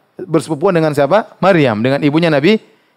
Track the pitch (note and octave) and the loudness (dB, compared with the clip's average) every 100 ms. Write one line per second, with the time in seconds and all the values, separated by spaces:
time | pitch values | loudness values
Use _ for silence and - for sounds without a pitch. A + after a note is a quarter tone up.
0 | _ - - D#3 C#3+ D3+ F3+ E3+ D#3 C#3+ | _ -16 -4 -4 -4 -4 -2 0 0 0
1 | C#3 G3 A3 - F3+ F3+ C3+ G#2+ B2 C#3 | 0 0 -2 -2 0 2 2 0 -2 0
2 | C#3+ D#3 E3+ C#3+ E3 A3 _ _ _ | 0 0 0 0 2 0 _ _ _